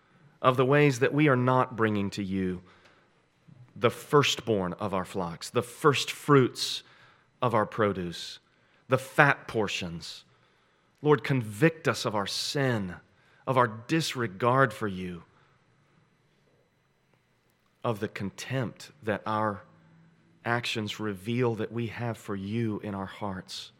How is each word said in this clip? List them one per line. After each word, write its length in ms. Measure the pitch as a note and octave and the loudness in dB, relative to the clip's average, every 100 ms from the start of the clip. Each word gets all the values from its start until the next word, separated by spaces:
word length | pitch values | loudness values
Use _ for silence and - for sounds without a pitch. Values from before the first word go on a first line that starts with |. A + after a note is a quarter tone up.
| _ _ _ - | _ _ _ 0
of 160 | C3 B2+ | 2 4
the 100 | C3 | 4
ways 340 | C#3+ D3 A#2+ | 6 6 4
that 140 | C3 | 2
we 140 | C#3+ D3+ | 4 4
are 80 | B2 | 4
not 400 | B2 B2+ - A2 | 4 4 2 2
bringing 340 | A2 G#2 G2 | 0 0 -2
to 120 | G#2+ | -4
you 400 | G2 F#2+ F#2 F2+ - - - _ _ _ _ _ _ - - | -4 -2 -2 -4 -10 -20 -20 _ _ _ _ _ _ -20 -20
the 160 | G#2 A2+ | -2 0
firstborn 840 | - - D3 B2+ - - G#2 F2+ | 0 2 4 4 0 0 0 0
of 180 | F2+ G#2 | -4 -4
our 120 | F#2 | -4
flocks, 440 | F2+ G2+ F2 E2 - | -4 -6 -6 -8 -6
the 140 | A#2+ | -4
first 480 | - - D3+ B2+ - | -4 2 2 2 0
fruits 720 | - - C#3 A#2+ - - - - - - _ _ - | -4 4 6 6 0 -6 -6 -12 -20 -20 _ _ -4
of 140 | B2 | 0
our 100 | A2 | 2
produce, 760 | G#2 - G#2 F#2 F2 E2 - - _ _ _ _ - | 0 2 0 0 -6 -8 -12 -16 _ _ _ _ -2
the 100 | B2+ | -2
fat 500 | - - C#3+ C3 - | 2 4 6 4 -2
portions. 760 | A2+ G2 - F2+ E2 - - - _ _ _ _ _ _ _ | -2 -2 -4 -8 -10 -12 -16 -20 _ _ _ _ _ _ _
Lord, 240 | D3 D3 | 2 4
convict 640 | - C3+ A2 G#2 D#3+ D#3+ C3+ | 2 -2 -2 2 2 2 -2
us 160 | A2 | -2
of 100 | B2 | -2
our 120 | G#2 F#2+ | -2 -2
sin, 680 | - - D3 C3 A2+ F#2 F2 _ _ _ _ - | -4 -4 -2 0 0 -4 -10 _ _ _ _ 0
of 100 | B2+ | 2
our 100 | A#2+ | 2
disregard 1080 | A2 A2+ D#3+ D3+ B2+ A2+ F#2 A#2+ C3 C3 | 0 -4 -2 -2 -4 -6 0 2 4 4
for 140 | - G#2+ | 0 -6
you, 340 | F#2 F2+ E2+ - _ _ _ _ _ _ _ _ _ _ _ _ _ _ _ _ _ _ _ _ _ _ _ _ _ | -6 -8 -10 -16 _ _ _ _ _ _ _ _ _ _ _ _ _ _ _ _ _ _ _ _ _ _ _ _ _
of 160 | A#2+ G#2 | -4 -2
the 100 | G#2+ | -4
contempt 840 | - G2 - - C3 A2+ - - - | -6 -10 -8 -6 -4 -4 -8 -20 -10
that 200 | A2 G2 | -4 -4
our 380 | G#2+ G#2+ G#2+ G2+ - _ _ _ _ _ _ _ | -2 0 0 -2 -12 _ _ _ _ _ _ _
actions 560 | A2+ A#2+ A#2+ A#2 G#2 - | -2 -2 -2 -6 -6 -6
reveal 540 | G#2+ F#2+ G2+ A#2+ A#2+ | -8 -6 -4 0 0
that 180 | G#2+ G#2+ | -2 -6
we 140 | A2+ A2+ | -6 -8
have 320 | G#2 A#2+ G#2+ | -6 -8 -8
for 180 | - G2 | -8 -8
you 420 | G2 A2+ A2+ G2+ | -4 -2 -2 -4
in 100 | G#2 | -6
our 120 | G2 F#2+ | -8 -8
hearts. 680 | - G2+ F#2 - - - _ | -8 -8 -8 -12 -14 -16 _